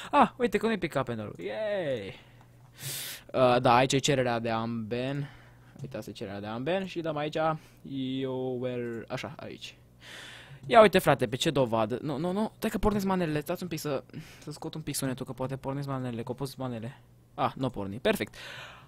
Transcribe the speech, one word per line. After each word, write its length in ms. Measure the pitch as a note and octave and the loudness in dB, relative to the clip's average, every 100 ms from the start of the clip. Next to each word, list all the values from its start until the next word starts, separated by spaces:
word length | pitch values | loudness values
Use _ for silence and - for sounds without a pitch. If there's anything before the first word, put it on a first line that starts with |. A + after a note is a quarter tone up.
| - D4 | 0 4
Ah, 120 | A#3+ - | 4 4
uite 200 | A#3+ G3+ | 0 2
că 80 | A3 | 0
nu 60 | |
e 60 | G#3+ | 0
pick-up 280 | E3 C#3 B2+ | 0 -2 -2
panel-ul. 300 | A2+ G#2 - | -4 -6 -8
Yay! 840 | F3+ G#3+ G#3+ G3+ D#3 B2 F#2+ - - - - - - - - - - - - | -8 -4 -2 -2 -2 -4 -6 -12 -16 -20 -20 -20 -20 -14 -10 -8 -10 -12 -6
Uh, 360 | - B2+ B2 | 4 6 6
da, 140 | B2+ A#2+ | 8 8
aici 180 | C3 | 6
e 40 | C#3 | 4
cererea 420 | C#3+ C3+ B2 A#2 | 4 2 2 0
de 120 | A#2 | 0
unban. 800 | A2+ A2+ A#2 G#2+ A#2+ C3 C#3+ C#3 - - - - - | 0 -2 -4 -4 -4 -2 -4 -6 -10 -20 -20 -20 -14
Uite, 160 | C#3 G#2+ | -12 -10
asta 120 | A2 | -10
e 40 | |
cererea 260 | G#2 G#2 G2+ | -10 -8 -8
de 80 | G#2 | -8
unban 380 | A2+ C3+ F#3+ F#3 | -6 -2 -2 -2
și 160 | E3+ | -6
dăm 160 | D#3+ D3 | -4 -2
aici, 200 | D3+ D#3+ D#3+ D#3 - - - | -2 0 0 0 -6 -20 -10
you 680 | C3+ C3 C3 C3+ C3 C3 B2 | -6 -4 -2 -2 -2 -4 -2
were, 460 | B2+ B2 A#2+ A#2 - | -4 -4 -4 -6 -8
așa, 260 | C3 G#2 - | -8 -8 -10
aici. 400 | G#2+ - - - - - - - - - - - C#3 | -14 -14 -16 -18 -20 -20 -20 -18 -16 -18 -20 -14 4
Ia 120 | A#3 | 10
uite, 180 | G#3+ F#3 | 10 8
frate, 280 | E3 C#3 A#2 | 6 4 4
pe 80 | B2 | 0
ce 140 | C3 | 2
dovadă? 480 | B2+ B2 A2+ A2 B2 | 4 4 4 2 0
Nu, 160 | D3 C3+ | -2 -2
nu, 140 | F3 | -2
nu, 200 | F#3+ A3 - | 0 -2 -2
stai 140 | A3+ | -4
că 80 | G#3+ | 0
pornesc 280 | G#3 G3+ G3 | 2 2 2
manelele, 360 | F#3 E3 D3+ | 2 2 0
stați 220 | D3 F3+ | -2 -4
un 60 | F3+ | -4
pic 100 | E3 | -6
să, 240 | D3 C3+ - - - - | -2 -4 -4 -14 -14 -16
să 120 | - | -14
scot 220 | D3+ D#3+ | -10 -10
un 80 | D#3 | -8
pic 140 | D#3 C#3+ | -6 -4
sunetul, 300 | C#3 B2+ - | -2 -4 -6
că 80 | |
poate 220 | - C3 C3+ | -6 -4 -4
pornesc 320 | C3+ C#3 C#3 | -4 -4 -4
manelele, 340 | C3 B2+ A#2 | -4 -4 -6
că 60 | A#2 | -6
au 60 | |
pus 220 | A#2+ C#3+ C3+ | -6 -6 -6
manele. 460 | B2+ A#2+ A#2 - - - _ | -6 -6 -8 -12 -20 -20 _
Ah, 180 | - B2+ - | -2 -2 0
nu 140 | C3 | -4
porni, 300 | B2 G2 G2+ | -2 -6 -2
perfect. 360 | G#3+ G#3 G#2+ - - - - - | 0 0 -2 -8 -14 -14 -16 -18